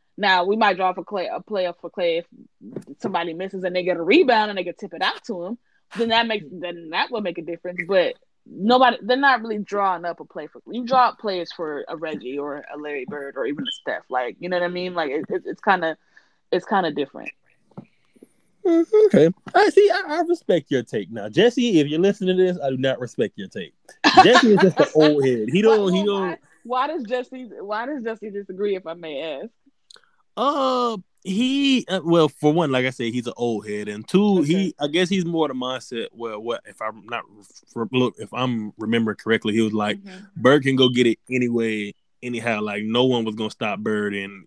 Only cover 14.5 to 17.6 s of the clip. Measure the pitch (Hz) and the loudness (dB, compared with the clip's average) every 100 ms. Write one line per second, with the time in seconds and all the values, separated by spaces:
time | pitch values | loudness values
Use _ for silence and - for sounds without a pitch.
14.5 | 180 175 180 180 175 151 143 139 202 - | -4 -4 -4 -6 -4 -4 -4 -6 -8 -8
15.5 | - - 190 165 156 _ _ _ _ _ | -6 0 0 0 -6 _ _ _ _ _
16.5 | 185 - 202 170 147 139 - - - _ | -4 0 0 0 -2 -6 -8 -16 -18 _
17.5 | _ | _